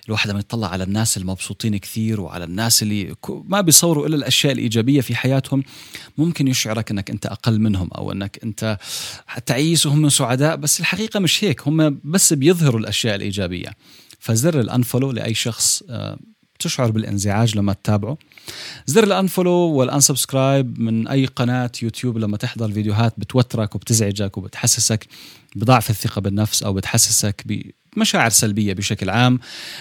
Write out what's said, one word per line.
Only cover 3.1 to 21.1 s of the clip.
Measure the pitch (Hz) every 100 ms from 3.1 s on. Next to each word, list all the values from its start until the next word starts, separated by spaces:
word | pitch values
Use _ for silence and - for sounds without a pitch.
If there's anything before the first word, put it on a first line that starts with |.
ك-، | - - -
ما | - -
بيصوروا | 175 147 170 151 147
إلا | 156
الأشياء | 127 - 147
الإيجابية | 127 120 113 117 143
في | 123
حياتهم، | 120 131 135 - 135 135 - - - - -
ممكن | 165 156 135
يشعرك | 127 110 110 110
أنك | 98 -
أنت | 107 -
أقل | 98 - 107
منهم، | 110 95 90
أو | - 50
أنك | 98 101 -
أنت | 113 104 110 101 - - - - - - -
تعيس | 127 160 160 151
وهم | 147 151
سعداء، | - 123 127 151 151
بس | 147 -
الحقيقة | 165 180 220 214
مش | 175 -
هيك، | 208 135 143
هم | 160 156 135
بس | 143 185 -
بيظهروا | 156 139 180 147 113
الأشياء | 107 - 117
الإيجابية. | 101 101 98 90 90 - - _ - - -
فزر | - 113 156 156
الأنفولو | 107 123 120 127 135
لأي | 113 110
شخص، | 110 120 - - - 185
آه، | 110 104 - - _ _ -
تشعر | 170 - 120
بالانزعاج | 110 107 101 101 101 117 107
لما | 101
تتابعه. | 98 - 104 104 151 _ - - - - - -
زر | 175
الأنفولو | 208 190 190 - 180
والأنسبسكرايب | 175 170 143 127 139 139 131 - 135 131 139 127 113
من | 113 113
أي | 110